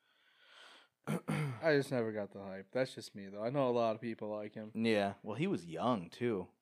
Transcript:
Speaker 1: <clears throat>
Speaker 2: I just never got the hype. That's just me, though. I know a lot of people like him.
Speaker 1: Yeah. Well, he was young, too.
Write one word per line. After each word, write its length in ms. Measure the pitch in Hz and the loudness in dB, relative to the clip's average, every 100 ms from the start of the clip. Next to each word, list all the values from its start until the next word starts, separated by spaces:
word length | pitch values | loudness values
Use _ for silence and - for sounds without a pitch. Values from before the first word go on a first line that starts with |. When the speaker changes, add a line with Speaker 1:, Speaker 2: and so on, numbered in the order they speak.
| _ _ _ _ - - - - - _ - | _ _ _ _ -20 -20 -20 -20 -20 _ -6
Speaker 1:
<clears throat> 0 | 165 - 151 147 117 | -4 -2 0 0 0
Speaker 2:
I 120 | 160 | 4
just 160 | 143 135 | 4 4
never 220 | 131 113 | 0 0
got 200 | 107 98 | -2 -4
the 80 | 101 | -8
hype. 260 | 98 95 95 | -10 -10 -4
That's 220 | 127 127 | -2 -2
just 200 | - - | -4 -12
me, 120 | 104 98 | -12 -10
though. 100 | 104 | -4
I 80 | 113 | -2
know 180 | 143 131 | 2 4
a 20 | |
lot 240 | 120 113 | 4 2
of 60 | 107 | 0
people 280 | 117 110 107 | -4 -6 -4
like 260 | 107 107 | -6 -6
him. 160 | 110 107 | -10 -6
Speaker 1:
Yeah. 400 | 110 113 107 101 98 | 0 4 6 4 0
Well, 140 | 104 107 | -6 -2
he 100 | 190 | 0
was 180 | 131 | 0
young, 460 | 85 80 123 117 82 | -2 0 2 2 -2
too. 360 | - 120 101 90 _ | -4 0 0 -4 _